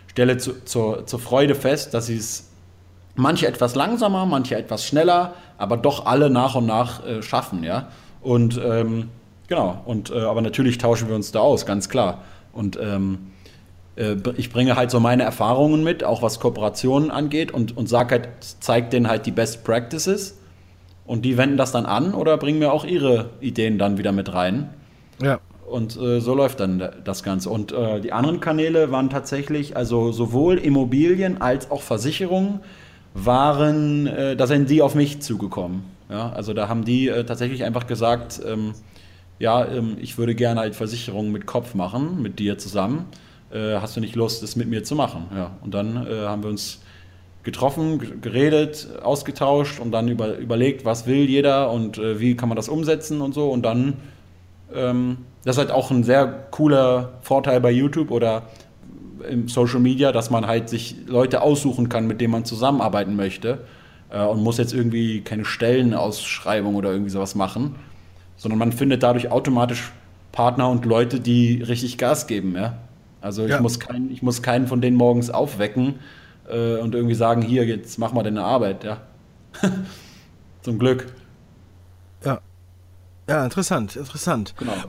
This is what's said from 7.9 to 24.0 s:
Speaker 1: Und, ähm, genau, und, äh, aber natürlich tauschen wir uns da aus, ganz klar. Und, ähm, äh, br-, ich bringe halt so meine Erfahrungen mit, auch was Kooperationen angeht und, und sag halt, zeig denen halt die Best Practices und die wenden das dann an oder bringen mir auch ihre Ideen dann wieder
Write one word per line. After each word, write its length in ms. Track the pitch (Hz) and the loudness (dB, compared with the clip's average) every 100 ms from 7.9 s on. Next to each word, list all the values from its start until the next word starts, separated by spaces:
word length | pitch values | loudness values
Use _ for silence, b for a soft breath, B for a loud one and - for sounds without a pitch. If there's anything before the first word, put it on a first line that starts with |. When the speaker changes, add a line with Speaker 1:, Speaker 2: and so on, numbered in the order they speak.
| B B B | B B B
Speaker 1:
Und, 380 | 135 120 117 120 | 0 4 4 2
ähm, 460 | 120 113 113 113 117 - - - - | 0 0 0 -2 -6 -12 -20 -20 -4
genau, 340 | 170 101 92 - | 0 0 -2 -6
und, 260 | 117 - | -6 -4
äh, 80 | 117 | -2
aber 220 | 110 110 | 0 0
natürlich 360 | 113 110 127 120 | 0 0 0 2
tauschen 300 | 117 117 110 | 2 2 0
wir 60 | 110 | -4
uns 160 | 98 | -2
da 80 | 110 | 2
aus, 260 | 135 123 - | 4 4 0
ganz 240 | 101 98 | -4 -2
klar. 320 | 131 98 - B B B | 0 0 -2 B B B
Und, 240 | - 101 - | -6 -6 -4
ähm, 380 | 107 98 98 95 - B B B B - - - | -4 -2 -2 -4 -10 B B B B -20 -20 -6
äh, 180 | 107 101 | -4 -2
br-, 180 | 123 123 | -4 -4
ich 140 | - | -4
bringe 240 | 117 127 123 | 2 2 4
halt 160 | 123 | 4
so 80 | 123 | 4
meine 240 | 117 123 | 4 4
Erfahrungen 600 | 117 - 110 131 147 156 | 2 0 2 4 4 4
mit, 200 | 160 175 | 2 0
auch 180 | - 117 | 0 0
was 180 | 113 - | 0 0
Kooperationen 680 | 127 117 104 - 127 135 151 | -2 0 -2 0 2 2 2
angeht 420 | - 147 151 165 | 0 -2 -2 -2
und, 240 | 131 110 120 | -2 -4 -4
und 140 | 117 | 0
sag 220 | 120 123 | 2 2
halt, 180 | 127 120 - - - | 0 -2 -12 -18 -10
zeig 320 | - 120 120 | 0 0 2
denen 160 | 127 113 | 2 2
halt 180 | 110 113 | 2 0
die 60 | |
Best 320 | 92 - - | 0 -2 -2
Practices 720 | - 117 120 160 190 208 - - b b b b b - - | 0 0 0 -4 -2 -2 -4 -14 b b b b b -20 -6
und 180 | 117 127 | -2 0
die 120 | 123 | 2
wenden 200 | 135 139 | 4 2
das 140 | 131 | 2
dann 140 | 123 110 | 0 0
an 280 | 104 170 | 0 0
oder 240 | 202 160 156 | 0 2 2
bringen 220 | 143 156 | 2 2
mir 120 | 147 | 2
auch 120 | 147 - | 2 0
ihre 460 | 175 139 117 110 - | 0 4 2 0 -8
Ideen 360 | 131 117 110 104 | -6 -2 0 2
dann 180 | 101 | 2
wieder 140 | 98 | 0